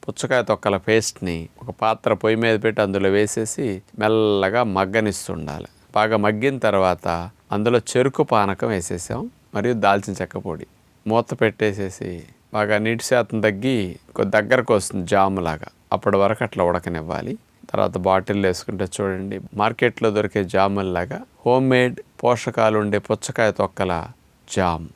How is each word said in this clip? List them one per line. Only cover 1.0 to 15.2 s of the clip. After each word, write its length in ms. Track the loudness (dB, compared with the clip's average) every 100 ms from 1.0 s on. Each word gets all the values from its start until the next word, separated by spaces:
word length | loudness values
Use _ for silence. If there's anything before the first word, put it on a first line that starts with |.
| 2 -6 -6 -6 -8 -14
ఒక 100 | -14 -4
పాత్ర 320 | -2 0 0 0
పొయ్యి 160 | 2 2 2
మీద 100 | 2
పెట్టి 160 | 0 0 0
అందులో 240 | 2 2 2
వేసేసి 500 | 2 -2 -6 -4 -4 -6 -10 -2
మెల్లగా 600 | 2 2 2 2 2 2 0 0
మగ్గనిస్తుండాలి. 920 | 0 2 0 -2 -8 -8 -8 -10 -12 _ _ 0
బాగా 180 | 2 2 2
మగ్గిన 320 | 2 -2 0 0
తర్వాత 400 | 4 2 0 -2 -4 -6 -14 _ -2
అందులో 240 | 2 2 2
చెరుకు 320 | 0 0 0 2
పానకం 380 | 2 2 0 -2
వేసేసాం 480 | -2 -4 -8 -6 -8 -8 _ _ -4
మరియు 200 | -2 2
దాల్చిన 320 | 2 2 0 -6
చెక్క 160 | -6 -6 -8
పొడి. 200 | -10 -12 _ _ _ 0
మూత 240 | 0 0 0
పెట్టేసేసి 680 | 0 2 -2 -2 -8 -8 -10 -10 -14 -20 _ -4
బాగా 200 | 0 2 2
నీటి 200 | -2 0
శాతం 280 | 0 0 0 0
తగ్గి 320 | 0 -2 0 -2 -8 -12 -4
కొద్ది 160 | 0 2
దగ్గరకు 340 | 2 0 4 0
వస్తుంది 280 | 0 -6 0
జాములాగా, 560 | 2